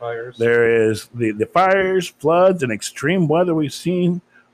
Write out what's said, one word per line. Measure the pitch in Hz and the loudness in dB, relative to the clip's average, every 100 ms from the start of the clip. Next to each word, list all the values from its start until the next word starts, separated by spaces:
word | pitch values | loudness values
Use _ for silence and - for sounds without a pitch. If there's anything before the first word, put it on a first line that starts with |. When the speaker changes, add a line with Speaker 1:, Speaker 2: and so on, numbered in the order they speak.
Speaker 1:
fires. | 117 117 123 117 | -10 -10 -12 -2
Speaker 2:
There | 117 117 117 117 110 | 2 2 4 4 2
is | 104 - | 0 -8
the, | 120 113 | -4 -4
the | 104 110 | -2 -2
fires, | 170 185 196 190 185 180 | 2 2 2 2 -2 -4
floods, | - 147 170 190 185 | -4 0 4 4 2
and | 127 | -2
extreme | 107 - - 147 190 151 | -6 -8 -6 -2 0 0
weather | 160 180 | 0 0
we've | 160 143 | -2 -4
seen | - 170 180 175 175 - _ _ | -6 -4 -2 -2 -2 -10 _ _